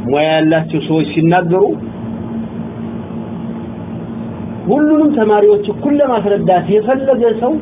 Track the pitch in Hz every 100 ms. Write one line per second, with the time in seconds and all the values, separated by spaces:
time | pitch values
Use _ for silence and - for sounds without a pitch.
0 | 117 143 156 160 156 160 160 160 - 160
1 | 151 165 160 180 170 185 208 - - -
2 | - - 113 113 220 - 113 117 113 113
3 | 113 113 113 113 - - - - - -
4 | - - - - - - 175 269 302 302
5 | 302 233 220 415 415 403 - - 285 285
6 | 277 226 202 196 170 180 - 208 214 262
7 | 269 247 233 220 247 311